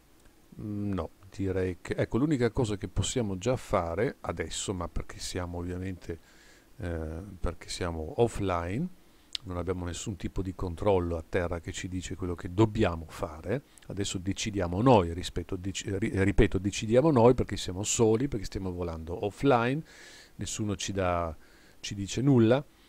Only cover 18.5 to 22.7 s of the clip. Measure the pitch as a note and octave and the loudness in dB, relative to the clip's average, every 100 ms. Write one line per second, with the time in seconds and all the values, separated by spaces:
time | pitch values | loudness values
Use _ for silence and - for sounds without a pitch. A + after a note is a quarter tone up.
18.5 | G#2 F#2+ F2+ F2+ E2 D#2+ F2 G2+ - C#3 | -6 -6 -4 -4 -6 -6 -4 -4 0 4
19.5 | B2 A#2 C#3+ - - - - - - - | 4 4 -2 -6 -14 -20 -20 -18 -12 -8
20.5 | - G#2+ G2 - G2 F#2 F2 E2+ D#2+ - | -4 -4 -4 -4 0 2 2 0 -6 -16
21.5 | - - - - G2+ G2 - C3+ B2+ A2 | -20 -20 -16 -10 -8 -6 0 6 8 8
22.5 | C3 - | 6 2